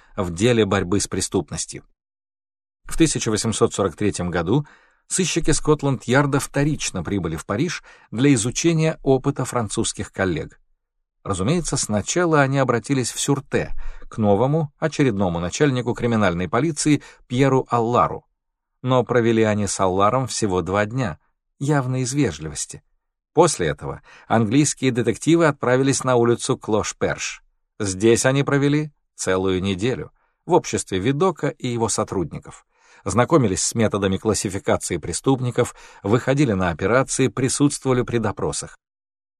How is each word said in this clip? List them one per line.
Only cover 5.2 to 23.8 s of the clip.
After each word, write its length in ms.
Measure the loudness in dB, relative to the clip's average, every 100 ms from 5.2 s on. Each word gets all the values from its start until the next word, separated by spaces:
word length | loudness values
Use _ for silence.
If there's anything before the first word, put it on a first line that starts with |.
| 0 0 2
Скотланд-Ярда 880 | 2 2 0 0 -2 2 2 2 0
вторично 640 | -2 -2 0 -2 -6 -6
прибыли 320 | -4 -4 -4 -6
в 100 | -4
Париж 380 | -2 -2 -6 -12 -20 -10
для 240 | 0 4
изучения 640 | 4 0 0 0 2 0 0
опыта 400 | 0 2 0 -4
французских 640 | -4 -4 -4 -4 -4 -4 -8
коллег. 500 | -2 -2 -2 -6 -14 _ _ _ _ _ _
Разумеется, 540 | -8 -2 0 0 -2 -4
сначала 640 | -2 -4 -2 -2 2 2
они 180 | 2 2
обратились 540 | 0 0 0 -2 -2
в 80 | -4
Сюрте, 540 | -2 -2 -2 -2 -2 -4 -4 -8 -10
к 100 | 0
новому, 540 | 2 4 2 0 -2 -4
очередному 600 | -4 0 0 2 -2 -2
начальнику 560 | -4 0 0 0 -2
криминальной 540 | -2 0 2 2 0 -2
полиции 520 | 0 -2 0 0 0 -2 -20 -4
Пьеру 380 | 2 2 2 0
Аллару. 560 | 0 2 2 2 -2 _ _ _ _ _ _
Но 220 | 0 2
провели 400 | 2 2 4 4
они 240 | 2 2 -2
с 100 | 0
Алларом 480 | 0 4 2 2 -2
всего 360 | -2 0 0
два 220 | 0 0 0
дня — 320 | -2 -6 -8 _ _ _ -8
явно 420 | -2 0 0 -4
из 140 | -2
вежливости. 680 | 0 0 -2 -10 -10 -12 -14 _ _ _ _ _
После 320 | 4 4 4 -2
этого 340 | -4